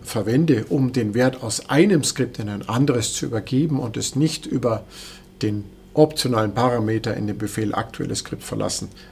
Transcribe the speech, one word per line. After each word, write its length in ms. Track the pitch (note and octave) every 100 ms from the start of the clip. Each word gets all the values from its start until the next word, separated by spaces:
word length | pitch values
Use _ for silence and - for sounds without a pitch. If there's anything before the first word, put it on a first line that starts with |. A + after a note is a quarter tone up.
verwende, 640 | - A2+ G#2 B2+ E3 A#2 -
um 240 | C#3+ C3
den 220 | B2 G#2+ A2+
Wert 260 | B2+ B2+
aus 260 | A2+ - -
einem 340 | C#3 G3+ E3
Skript 360 | A#2+ - A#2+ -
in 100 | G#2
ein 200 | G2+ -
anderes 440 | A#2 C#3+ A#2+ A2
zu 120 | - C3+
übergeben 540 | A2+ - C3 D#3+ C3+
und 180 | A#2+ A2+
es 180 | - C3
nicht 300 | D#3+ - -
über 380 | C3 A#2+ G#2+ - - - - - -
den 240 | G#2+ G#2 G2 - -
optionalen 600 | D3+ D3+ - B2+ A2+ G#2+
Parameter 640 | G2+ B2 A#2+ A2 A2 A2 G2+
in 100 | G#2
dem 100 | G2+
Befehl 360 | G#2 - G#2+
aktuelles 460 | G#2 - - - A2
Skript 240 | - -
verlassen 460 | - A2 G2+ - G2+ - -